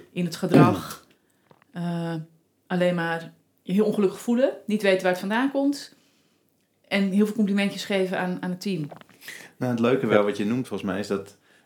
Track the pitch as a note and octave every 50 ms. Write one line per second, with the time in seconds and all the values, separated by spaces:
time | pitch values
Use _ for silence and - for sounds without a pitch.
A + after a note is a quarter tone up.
0 | - _ _ F3+ F3 E3+ - - - F3 E3+ - - - G#2 F2 - - - -
1 | _ _ _ _ _ _ _ _ _ _ - _ _ _ - F3+ E3+ F3 E3+ E3+
2 | E3+ E3 E3 D#3+ D#3+ - _ _ _ _ _ _ _ _ F#3 F3 F3+ F3+ F3 F3
3 | E3 E3 E3 E3 E3 - - _ _ _ _ _ _ - F3+ G#3 G#3+ G#3 - G#3+
4 | G3+ F#3 - - - A#3+ A#3+ A#3+ C4+ E4+ - - - - G#3 G#3 F#3+ G3 F#3 F#3
5 | F#3 F#3 F3+ F3+ - G3 G#3+ A#3 C4+ C#4 C#4 C#4 C#4 C#4+ C#4+ - - - _ _
6 | _ _ _ _ _ _ _ _ _ _ _ _ _ _ _ _ _ _ F#3+ G3
7 | G3 G3 F#3 G3+ G#3+ G#3 G#3+ A3+ G#3+ F#3+ G3+ G3+ G3+ G3 - F#3+ - - G3+ F#3+
8 | F#3 F#3 F#3 F3+ F#3 F3+ F3+ F3+ - F#3 F3+ F3+ - G#3 F#3 D#3+ D3 D3 - -
9 | - _ - _ - - - - - - _ _ C3 B2 A#2+ A2+ A#2 A#2 C3 C3
10 | - A2 G#2+ G#2 G2+ G#2 G2+ - G#2 G#2 A#2+ B2+ B2+ - G#2+ F#2+ - G2 F2+ G2
11 | G#2 - G2+ G2 G2 - - _ _ _ _ _ _